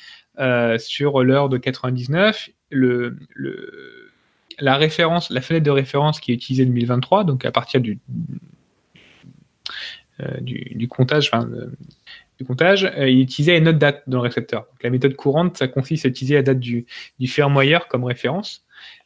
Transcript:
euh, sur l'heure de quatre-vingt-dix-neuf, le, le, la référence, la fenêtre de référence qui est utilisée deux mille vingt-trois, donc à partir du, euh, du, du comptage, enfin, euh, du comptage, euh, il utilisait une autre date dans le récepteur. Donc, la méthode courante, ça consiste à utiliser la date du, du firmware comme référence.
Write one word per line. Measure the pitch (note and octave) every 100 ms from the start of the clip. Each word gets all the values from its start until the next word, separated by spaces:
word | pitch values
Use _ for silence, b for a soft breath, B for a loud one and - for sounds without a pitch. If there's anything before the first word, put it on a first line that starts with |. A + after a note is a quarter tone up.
| B B B -
euh, | C3 B2 A#2 A2+
sur | - - D3 C#3
l'heure | B2+ C3+ C#3
de | C3
quatre-vingt-dix-neuf, | C3 B2+ B2+ B2+ B2 D#3+ G#3+ G#3+ - _ -
le, | C#3 B2+ B2 A#2+ - -
le, | - C3+ - - - C2 A#1 G#1 _ _ _ _ -
la | C#3 C#3
référence, | D#3 D#3 E3 E3+ -
la | B2+
fenêtre | - E3 D3
de |
référence | C#3 C3 C#3+ D3+ D3
qui | -
est | A#2+
utilisée | - C3 C3
deux |
mille | A#2+ A#2+
vingt-trois, | B2 - G3 F#3
donc | B2+
à | B2+
partir | - C3 C3+
du, | A#2 - - A#2+ - - _ _ _ _ _ _ b b b - _ _ - B B B B -
euh, | C#3 B2+
du, | B2+ - - A2
du | A#2+
comptage, | - B2+ D3+ C#3
enfin, | A2+ A#2
euh, | A#2 B2 B2 - _ B B B -
du | C3
comptage, | B2 E3+ G3 F#3+
euh, | - C3+
il | B2+
utilisait | C3 - D3 F3
une | D#3+
autre | D#3+
date | D3 C#3+ -
dans | B2+
le |
récepteur. | A#2+ A#2+ - A2
Donc, | - _
la | B2
méthode | B2+ C3+ C3
courante, | C#3+ D3 F3 F3
ça | -
consiste | C#3 C3 D#3 C3+
à |
utiliser | B2+ C3 D3
la |
date | C3+ C3
du, | A#2+ A#2+ A#2+ B B -
du | B2+
firmware | - C#3+ C#3 C3+ E3 -
comme | -
référence. | B2 B2 B2 E3+ G#3 - _ B B B